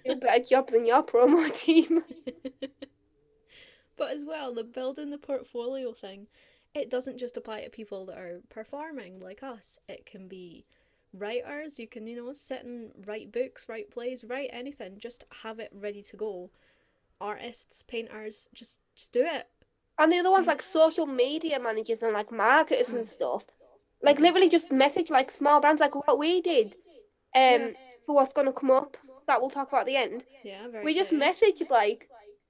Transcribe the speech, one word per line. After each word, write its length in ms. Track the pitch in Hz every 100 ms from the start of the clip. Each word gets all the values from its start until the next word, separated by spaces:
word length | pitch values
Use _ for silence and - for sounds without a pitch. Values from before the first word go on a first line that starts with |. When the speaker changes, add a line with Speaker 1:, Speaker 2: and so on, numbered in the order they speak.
| 254
Speaker 1:
a 40 | 262
better 260 | 254 240
job 280 | 254 269 262
than 120 | 233
your 200 | 233 262
promo 500 | - 233 254 330 311
<laughs> 80 | -
team. 380 | - 320 - 330 -
Speaker 2:
<laughs> 60 | - 254 - 262 - 269 _ 269 _ _ _ _ _ _ _ - _ _ -
But 140 | 294
as 140 | 294
well, 280 | 294 311 269
the 120 | 233
building 460 | 226 254 254 277 294
the 80 | 294
portfolio 760 | - 262 247 240 240 269 247
thing, 340 | 226 196 196 214 _ _ _ _
it 160 | 294 240
doesn't 280 | 254 262 254
just 180 | 240 226
apply 260 | 220 214
to 80 | -
people 360 | - 208 196 185
that 120 | -
are 220 | 180 180 _
performing 720 | 220 220 285 320 277 185 190
like 220 | 185 208
us. 360 | 269 226 - - -
It 160 | -
can 220 | _ 190 185
be 400 | 190 175 - _ _ _ _ _
writers, 640 | 185 208 247 247 294 311 285
you 80 | 226
can, 200 | 233 220
you 80 | 240
know, 160 | 240
sit 320 | 285 - 262
and 260 | 240 240 220 - 196
write 240 | 220 202
books, 360 | 233 262 - -
write 240 | 220 208
plays, 320 | - 247 254
write 260 | 220 262 285
anything. 460 | 240 262 285 185 202
Just 260 | 240 - - -
have 160 | 220 220
it 100 | -
ready 300 | 196 208 208
to 140 | 202 196
go. 340 | 214 180 180 _ _ _ _ _ _ -
Artists, 600 | 202 208 240 - - -
painters, 680 | - 233 220 214 214 220 -
just, 280 | - - - _ -
just 160 | -
do 120 | 240
it. 220 | 320 294 - _ _ _ _ -
Speaker 1:
And 140 | 320
the 60 | 359
other 120 | 359
one's, 140 | 381 349
Speaker 2:
Mm. 20 |
Speaker 1:
like, 140 | 294
social 440 | - 320 320 320 294
media 540 | 254 254 311 320 269
managers 420 | 240 220 220 220
and, 100 | 226
like, 200 | 208 214
marketers 560 | 196 214 277 302 - 247
and 140 | 240 220
Speaker 2:
Mm. 40 |
Speaker 1:
stuff. 320 | - 135 - - _ _ _ _ -
Like, 140 | 285 285
Speaker 2:
Mm-hmm. 80 |
Speaker 1:
literally 240 | 339 349 359
just 240 | 330 -
message, 360 | 269 277 370 330
like, 220 | 302 262
small 300 | - 285 294
brands, 200 | 294 311
like 140 | 285
what 240 | 277 - 262
we 220 | 311 359
did, 320 | 349 285 208 - _ 320 _ _ _
um, 100 | 254 262 240
Speaker 2:
Yeah. 60 | 233 - - -
Speaker 1:
for 120 | - 285
what's 160 | 269
gonna 200 | 302 269
come 200 | 262 269
up 240 | 262 277 - - - -
that 120 | 254
we'll 100 | 277
talk 180 | 277 262
about 140 | 269
at 40 | 240
the 100 | 269
end. 280 | 220 240 - _
Speaker 2:
Yeah, 240 | 202 196 240
very 180 | 220
Speaker 1:
We 100 | 302
just 180 | 320 381
Speaker 2:
exciting. 420 | 311 285 349 427
Speaker 1:
messaged, 160 | 349 330
like, 380 | 240 208 233 _ - - _